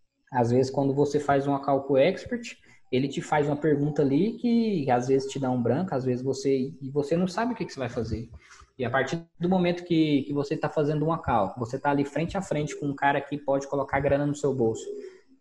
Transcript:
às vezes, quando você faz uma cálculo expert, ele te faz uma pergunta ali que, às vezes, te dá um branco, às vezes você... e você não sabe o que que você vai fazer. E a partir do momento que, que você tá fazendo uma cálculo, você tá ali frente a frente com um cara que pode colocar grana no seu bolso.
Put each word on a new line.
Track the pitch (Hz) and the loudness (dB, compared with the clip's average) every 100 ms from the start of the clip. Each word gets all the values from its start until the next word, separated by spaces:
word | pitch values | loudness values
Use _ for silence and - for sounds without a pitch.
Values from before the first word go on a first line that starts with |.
| _ _ _ | _ _ _
às | 123 117 | 0 4
vezes, | 123 131 | 4 2
quando | 147 139 | 0 0
você | 135 147 147 | 2 2 2
faz | - 139 139 | 2 2 2
uma | 139 | 0
cálculo | 143 139 139 135 | 2 0 2 4
expert, | 156 190 - 240 - - - - - | 4 2 -6 -8 -8 -16 -20 -20 -4
ele | 127 135 | -2 0
te | - | -4
faz | - 151 147 | -2 0 0
uma | 143 | 0
pergunta | 160 143 147 147 | 2 2 2 0
ali | 139 139 214 226 | 2 2 0 0
que, | 240 233 220 185 131 | 0 2 2 0 2
às | 123 127 | 2 4
vezes, | 135 135 | 2 0
te | 139 | -4
dá | 127 | -2
um | 127 | 0
branco, | 117 135 185 | 2 0 0
às | 135 | -2
vezes | 127 123 | -2 -2
você... | 131 - 139 135 135 - | -2 -2 0 0 0 -6
e | 135 | -6
você | 147 143 170 | -4 0 0
não | 180 | 0
sabe | 220 247 | -2 -4
o | 240 | -4
que | 175 | -8
que | |
você | 139 | -6
vai | 120 | -6
fazer. | 123 107 107 - - - - - - | -4 -4 -6 -8 -16 -20 -20 -20 -6
E | |
a | 117 | -2
partir | 135 127 170 - - | 0 0 -4 -8 -4
do | 175 | 0
momento | 185 175 170 | 2 2 0
que, | - 165 156 143 | 0 2 4 2
que | 135 | 0
você | 143 139 160 | -4 -2 -2
tá | 147 | -2
fazendo | - 147 156 | 0 0 2
uma | 156 165 | 0 0
cálculo, | - 120 95 - 120 | 0 2 2 -2 -6
você | 139 | -2
tá | 143 | 0
ali | 143 | 0
frente | 143 143 170 196 | 0 -2 -2 -4
a | |
frente | 190 151 151 - | -2 -4 -4 -4
com | 143 | -4
um | |
cara | 139 139 143 | 0 2 0
que | - 147 | -2 -6
pode | - 139 139 | -2 -2 0
colocar | 143 131 139 | -4 -2 0
grana | 139 139 147 | 2 2 0
no | |
seu | 143 143 | 0 -2
bolso. | 123 113 110 - - - - _ _ | 2 0 0 -8 -10 -12 -18 _ _